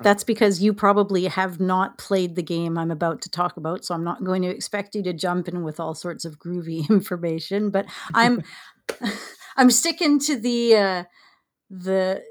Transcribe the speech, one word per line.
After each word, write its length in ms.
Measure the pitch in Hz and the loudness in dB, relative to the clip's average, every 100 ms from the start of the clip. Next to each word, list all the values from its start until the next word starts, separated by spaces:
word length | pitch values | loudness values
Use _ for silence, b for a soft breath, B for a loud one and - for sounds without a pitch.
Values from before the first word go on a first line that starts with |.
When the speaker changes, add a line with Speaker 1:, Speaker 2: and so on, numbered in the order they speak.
Speaker 1:
Okay. 40 | |
Speaker 2:
that's 180 | 202 202 | 2 2
because 400 | - 226 214 180 | 0 2 2 4
you 100 | 208 | 2
probably 520 | 208 202 202 202 190 | 4 4 4 2 0
have 340 | 180 - 190 170 | 0 0 -2 -2
not 400 | 185 185 190 - | 0 2 0 -4
played 380 | - 196 180 165 | -2 0 0 -2
the 80 | |
game 340 | 156 170 170 165 | -4 -2 -2 -2
I'm 140 | 165 | -2
about 280 | 160 165 165 | -2 -2 -2
to 80 | - | -6
talk 260 | - 175 - | -4 -4 -4
about, 280 | 156 180 | -6 -6
so 80 | - | -6
I'm 120 | 170 | -6
not 180 | 170 175 | -4 -4
going 200 | 185 185 | -2 -2
to 60 | 180 | -2
expect 460 | - - 202 202 | -4 -6 -6 -6
you 80 | 214 | -6
to 100 | 185 | -4
jump 360 | 170 185 180 170 | -4 -2 -2 -4
in 160 | 175 | -6
with 160 | 160 151 | -6 -6
all 140 | 160 | -8
sorts 300 | 156 175 165 | -8 -10 -10
of 140 | 170 151 | -12 -12
groovy 480 | 170 180 165 165 151 | -10 -8 -6 -4 0
<laughs> 40 | |
information, 800 | 208 202 175 170 160 - 196 208 | 2 0 -4 -4 -6 -4 -4 -2
but 160 | 196 196 B B | -2 -4 B B
I'm, 280 | 196 240 240 156 B B B - | 2 4 2 -2 B B B -12
Speaker 1:
<laughs> 120 | - | -8
Speaker 2:
<laughs> 560 | 233 - - - - - | -6 -6 -10 -18 -4 4
I'm 140 | 254 | 6
sticking 500 | 240 330 330 330 285 | 6 2 2 2 4
to 180 | 285 269 | 2 -2
the, 380 | 226 240 233 220 | 0 2 6 6
uh, 280 | 196 185 180 b b b _ _ _ | 6 0 -6 b b b _ _ _
the, 540 | 185 180 190 185 190 - | -10 -2 0 0 -2 -8